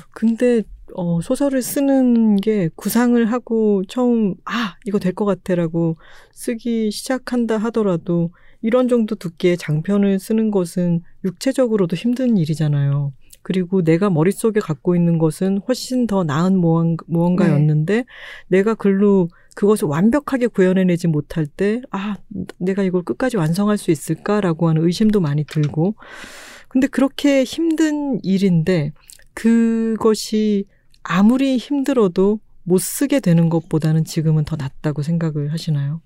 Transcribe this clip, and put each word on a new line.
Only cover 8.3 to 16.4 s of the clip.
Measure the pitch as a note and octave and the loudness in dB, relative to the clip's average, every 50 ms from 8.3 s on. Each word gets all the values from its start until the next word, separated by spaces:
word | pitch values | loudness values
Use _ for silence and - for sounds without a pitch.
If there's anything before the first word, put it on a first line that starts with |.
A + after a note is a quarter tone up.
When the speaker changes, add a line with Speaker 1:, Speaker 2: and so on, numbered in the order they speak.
| - _ - - - - | -6 _ -20 -20 -12 -6
Speaker 1:
이런 | - A3 A#3 B3+ B3+ A#3+ | -2 0 2 2 2 2
정도 | B3 A#3+ A3 G#3 A3 | 2 0 0 -2 -4
두께의 | - - E3 - - - F3+ F3 | -8 -8 -10 -6 0 0 0 0
장편을 | F3 - - D3 D#3 D#3+ G3 G3+ G3+ G3+ G3 G3 F#3+ | 0 -2 -2 -4 -2 0 0 0 2 2 2 0 -2
쓰는 | - - A3 A3 A3 G#3+ | -2 -2 -2 0 0 0
것은 | G3+ F#3+ F3+ E3+ - F3+ F3+ F3 E3+ E3+ - - - - - | 0 -2 -2 -2 -2 -2 0 0 0 -2 -4 -8 -12 -8 -8
육체적으로도 | F#3+ F3+ - - C4+ C4 - B3+ A3+ A3 G3+ F#3 E3 F3+ | -8 -6 -4 -4 -2 0 0 0 2 2 0 0 0 -2
힘든 | E3 - A#3 B3 B3+ C4 B3 A3+ | -2 -2 -2 -2 0 0 2 2
일이잖아요. | F#3+ D#3 D3+ D#3 D3+ D#3 D3 C#3+ C#3+ C#3 C#3 C#3 C#3+ C#3+ C#3+ C3+ - - - - - | 2 0 0 -2 -2 0 0 0 0 0 0 0 -2 -4 -6 -8 -12 -20 -20 -20 -12
그리고 | - - F#3 F#3+ F3+ F3 G3 F#3+ | -8 -4 -2 -2 -2 0 0 0
내가 | E3 D#3+ E3 E3+ G#3 G#3 | 2 2 2 2 2 2
머릿속에 | F3+ D3 D#3+ F#3+ G3+ - - A3+ G#3 G#3+ | 2 2 2 2 0 0 -2 -2 0 -2
갖고 | - - D3+ - - F3+ F3+ | -2 -4 -6 -4 -2 0 2
있는 | F3 E3+ E3+ E3+ D#3+ | 2 2 2 2 2
것은 | D#3+ D#3 - - F#3 F#3+ G3 G3+ - | 0 0 0 -2 -2 -2 -2 -2 -2
훨씬 | - B3+ - - - B3+ B3+ A#3+ | -4 -4 -4 -4 -4 -2 -2 -2
더 | G#3+ G3 G3 F3+ | 0 0 0 0
나은 | D3+ C3 D#3 | 0 0 0